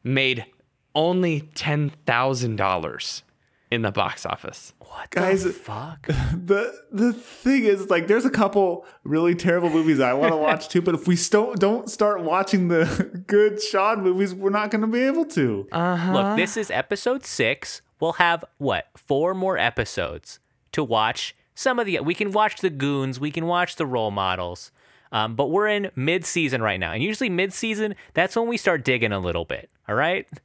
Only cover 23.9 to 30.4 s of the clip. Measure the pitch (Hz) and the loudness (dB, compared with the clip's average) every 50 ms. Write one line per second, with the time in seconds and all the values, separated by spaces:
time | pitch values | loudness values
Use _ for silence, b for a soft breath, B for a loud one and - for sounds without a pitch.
23.9 | 127 117 110 104 101 98 95 92 92 90 90 87 90 - - - b b b b | 0 0 0 0 0 0 0 0 0 -2 -4 -8 -8 -12 -16 -20 b b b b
24.9 | b b b b - 110 107 113 113 110 143 139 160 196 208 214 208 208 202 185 | b b b b -2 -2 -2 0 0 -2 -2 0 2 0 2 2 0 -2 -2 -6
25.9 | _ 127 131 151 175 185 165 - - 175 160 135 131 120 113 107 95 92 90 82 | _ -2 -2 0 0 0 -2 -2 -2 -2 0 0 0 0 0 0 0 0 -4 -4
26.9 | 85 110 143 208 214 - 269 214 180 175 190 196 185 - - 220 220 208 220 208 | -2 -2 -2 -2 -2 -2 -2 -2 0 0 -2 -2 -4 -4 -4 -4 -2 -2 -2 -4
27.9 | 196 B B B B 160 175 185 - 233 233 233 240 - - 190 170 151 120 135 | -4 B B B B -2 -2 0 0 -2 -2 -2 -4 -2 0 0 0 2 2 0
28.9 | 127 120 117 107 101 98 90 90 85 85 82 - - - - _ _ _ _ - | 2 2 2 0 0 -2 -2 -2 -2 -2 -4 -4 -8 -10 -10 _ _ _ _ -2
29.9 | 104 117 147 170 185 196 - _ - - | 0 0 2 0 0 -4 -6 _ -18 -20